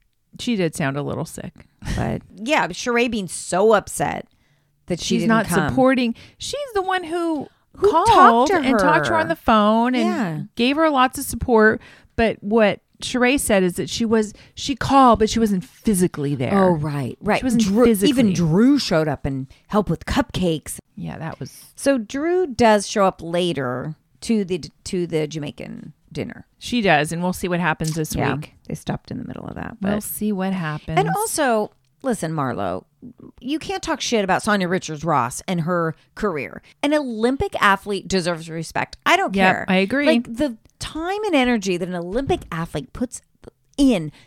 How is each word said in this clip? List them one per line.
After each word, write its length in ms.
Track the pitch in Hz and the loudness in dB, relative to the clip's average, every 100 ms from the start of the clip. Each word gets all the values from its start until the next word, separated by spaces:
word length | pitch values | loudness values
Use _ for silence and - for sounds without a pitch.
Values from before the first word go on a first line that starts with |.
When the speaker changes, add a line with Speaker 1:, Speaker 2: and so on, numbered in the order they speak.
| _ _ _ - | _ _ _ -8
Speaker 1:
She 160 | - 214 | -4 0
did 180 | 165 | 0
sound 220 | - 139 143 | -2 -4 -4
a 60 | |
little 220 | 139 - 156 | -6 -6 -8
sick. 400 | - - - - _ - - | -12 -16 -16 -20 _ -6 -4
Speaker 2:
But, 240 | - 87 - | -4 -6 -10
yeah, 320 | 180 226 302 170 | -10 -2 -2 -2
but 120 | 180 | -4
Sheree 340 | 247 240 247 | -2 0 0
being 160 | 214 180 | -2 -6
so 460 | - - 175 220 | -10 -4 2 4
upset 540 | 208 - - 151 - - _ _ _ _ _ - | 4 0 -4 -4 -6 -12 _ _ _ _ _ -8
that 160 | 175 | -6
she 140 | - 180 | -2 0
Speaker 1:
She's 60 | |
Speaker 2:
didn't 60 | 175 | 2
Speaker 1:
not 160 | 226 202 | 2 2
Speaker 2:
come. 200 | 170 147 | 0 0
Speaker 1:
supporting. 460 | 254 262 262 240 - - - | 2 4 4 0 -4 -12 -14
She's 340 | - 554 554 | -8 -8 -4
the 80 | 415 | -2
one 220 | 370 370 | 0 -2
who 440 | 320 349 339 302 - _ _ - | -2 -4 -2 -4 -6 _ _ 0
Speaker 2:
Who 160 | 403 | 2
Speaker 1:
called 160 | 320 427 | 4 6
Speaker 2:
talked 440 | 392 208 233 285 359 | 8 8 8 4 2
to 60 | 262 | 2
Speaker 1:
and 100 | 226 | 4
talked 260 | 190 - 285 | 4 4 2
to 20 | |
her 40 | 330 | 0
Speaker 2:
her. 40 | |
Speaker 1:
on 60 | 320 | 0
the 80 | - | -2
phone 600 | - 220 208 226 240 254 | 2 4 4 4 2 2
and 100 | - | 0
Speaker 2:
Yeah. 360 | 302 190 151 147 - | 0 -2 -4 -6 0
Speaker 1:
gave 220 | 240 285 | 0 2
her 120 | 320 | 2
lots 300 | 277 262 - | 4 0 0
of 60 | - | -8
support. 560 | 233 - 220 220 - - - _ - | -6 2 4 4 -2 -12 -20 _ -2
But 220 | 220 - | 0 -2
what 380 | 202 226 208 - _ - | 0 2 2 0 _ -14
Sheree 380 | - 254 247 277 | -6 0 2 2
said 240 | - 196 | 2 2
is 120 | 185 180 | 2 -2
that 140 | - | -6
she 140 | - | -2
was, 300 | 226 220 214 - - - | 0 2 0 -6 -20 -10
she 200 | - 262 | -8 -4
called, 440 | - 269 262 208 | 2 6 6 6
but 100 | 214 | 2
she 100 | 226 | 2
wasn't 240 | 220 190 | 2 0
physically 720 | - _ - 185 180 - 143 139 | -4 _ 0 2 2 0 -4 -2
there. 180 | 123 | 0
Speaker 2:
Oh, 180 | 196 185 | 4 4
right, 460 | 160 151 143 127 - | 2 -2 -4 -6 -4
right. 180 | 190 208 | -2 0
Speaker 1:
She 60 | 254 | 2
wasn't 180 | 240 | 2
Speaker 2:
Drew, 220 | 196 208 240 | 2 4 4
Speaker 1:
physically. 240 | 208 247 | 4 2
Speaker 2:
even 240 | 262 220 | 4 2
Drew 440 | 170 165 175 247 285 | 2 2 4 4 4
showed 300 | - 165 156 | 2 0 0
up 180 | 135 143 | -2 -4
and 220 | 135 131 - - | -6 -10 -14 -4
helped 220 | 208 180 | -2 0
with 160 | 160 - | -4 -4
cupcakes. 720 | 269 262 - 180 156 - - - 208 | -2 -2 -2 -2 -2 -8 -16 -16 -14
Speaker 1:
Yeah, 200 | 165 - | -12 -10
that 220 | 156 - | -12 -12
was 240 | 156 - - - | -14 -16 -20 -4
Speaker 2:
So 200 | 277 269 | 0 0
Drew 480 | 202 269 330 359 339 | -2 -6 -2 -2 -2
does 400 | 226 233 208 - | 2 4 4 2
show 200 | 220 190 | 0 0
up 160 | - | 0
later 720 | 165 175 180 160 123 127 151 156 _ _ | -4 -2 -2 -2 -4 -6 -8 -12 _ _
to 220 | - 220 | -2 0
the, 160 | 180 180 143 _ | 0 -4 -8 _
to 240 | - 185 175 | -8 -6 -2
the 200 | 160 151 | -2 -4
Jamaican 640 | 156 143 - - - - - - | -6 -10 -10 -14 -14 -16 -20 -14
dinner. 340 | 151 107 - - _ | -10 -10 -12 -20 _
Speaker 1:
She 240 | - 240 | -4 0
does, 320 | 196 147 156 | 4 2 2
and 100 | 170 | -2
we'll 80 | 180 | -4
see 160 | 180 185 | -4 -4
what 140 | 175 | -2
happens 320 | 175 156 160 | -2 -2 -2
this 200 | 156 156 | -4 -4
Speaker 2:
Yeah, 220 | - 120 135 | -2 -2 -4
Speaker 1:
week. 200 | - _ - | -8 _ -12
Speaker 2:
they 80 | 156 | -10
stopped 360 | - - - | -8 -8 -8
in 60 | - | -12
the 60 | - | -12
middle 200 | - - | -12 -12
of 80 | - | -12
that. 220 | - - | -12 -6
Speaker 1:
We'll 120 | 196 | -2
Speaker 2:
But 100 | 208 | -2
Speaker 1:
see 300 | - - 214 | -4 -6 -4
what 180 | 190 190 | -2 -4
happens. 480 | 190 156 151 - 233 | -4 -6 -8 -4 -2
Speaker 2:
And 80 | - 403 | 0 -2
also, 560 | 440 - 269 220 208 _ _ _ | -2 -2 0 0 -2 _ _ _
listen, 320 | 262 220 160 | -4 -4 -4
Marlo, 500 | 160 131 117 95 92 - _ - - - - | -4 -4 -4 -6 -6 -10 _ -20 -20 -20 -14
you 200 | 247 302 | -8 -6
can't 220 | - 381 | -6 -8
talk 200 | - 294 | -6 -6
shit 240 | - 226 190 | -2 0 0
about 180 | 180 | 0
Sonia 240 | - 208 180 | 0 0 0
Richards-Ross 760 | 185 - 156 160 147 120 - - | -2 -4 -6 0 0 0 -4 -6
and 140 | 175 | -4
her 340 | 156 175 165 - _ - | -2 -2 -2 -6 _ -6
career. 460 | 214 151 98 - - _ | -4 -4 -8 -12 -20 _
An 100 | 294 | 0
Olympic 640 | 302 262 214 233 277 403 - | 0 -2 -2 0 0 -2 2
athlete 480 | 208 196 202 196 175 | 2 2 -2 -6 -2
deserves 400 | 190 175 165 165 | -2 0 -4 -8
respect. 480 | 165 160 - 131 - - | -10 -8 -6 -6 -4 0
I 100 | 359 | 2
don't 180 | 339 | 2
Speaker 1:
Yep, 200 | 196 190 | 2 2
Speaker 2:
care. 120 | - - | 2 0
Speaker 1:
I 60 | 185 | 0
agree. 280 | 196 269 294 | 2 0 2
Speaker 2:
Like, 280 | 240 247 233 | 2 0 -4
the 220 | 294 220 _ - | -4 -4 _ -16
time 440 | - 302 339 403 427 | -12 -8 -4 -4 0
and 100 | 294 | 2
energy 420 | 247 233 190 175 | 2 0 0 -4
that 100 | 180 | -4
an 80 | 180 | -6
Olympic 460 | 175 220 277 - - | -6 -4 -2 -2 -4
athlete 400 | 165 170 156 127 | -8 -6 -8 -8
puts 300 | - 247 - _ _ - _ _ - | -8 -8 -8 _ _ -20 _ _ 2
in 340 | 269 202 156 - | 4 2 -2 -12